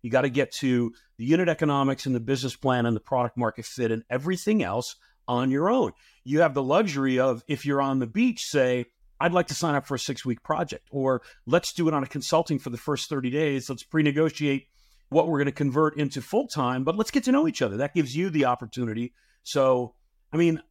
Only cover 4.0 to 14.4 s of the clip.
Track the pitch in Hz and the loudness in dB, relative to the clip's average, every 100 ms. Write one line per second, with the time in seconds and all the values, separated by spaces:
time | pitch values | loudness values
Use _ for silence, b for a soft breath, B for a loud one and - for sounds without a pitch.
4 | - 127 151 185 - 214 90 107 - - | -4 -6 -4 -4 0 0 0 -4 -6 -14
5 | b b - 123 131 135 175 254 135 - | b b -4 -2 0 2 2 2 0 -4
6 | b b 127 147 165 139 131 160 208 139 | b b -2 2 4 2 2 2 2 0
7 | 135 127 131 117 - 143 143 139 139 135 | 2 2 2 0 -4 -6 -2 0 0 0
8 | 120 190 247 226 - 147 127 123 120 _ | -2 0 0 0 -2 2 2 0 -4 _
9 | _ _ 175 175 170 151 165 143 - 131 | _ _ 2 2 0 -2 0 0 -2 -6
10 | - 131 127 117 - 156 165 - _ 139 | -4 -6 -4 -6 -2 -4 -2 -8 _ -2
11 | 131 127 B B - 165 - - 160 151 | 0 0 B B 0 0 0 0 0 0
12 | 131 147 - 160 165 143 - 120 - 139 | -4 -8 0 0 0 -4 -4 -8 -4 -4
13 | - 143 127 139 156 135 127 127 - 160 | -4 -4 -2 -2 -2 -2 -6 -10 -4 2
14 | 147 143 160 - | 2 2 0 0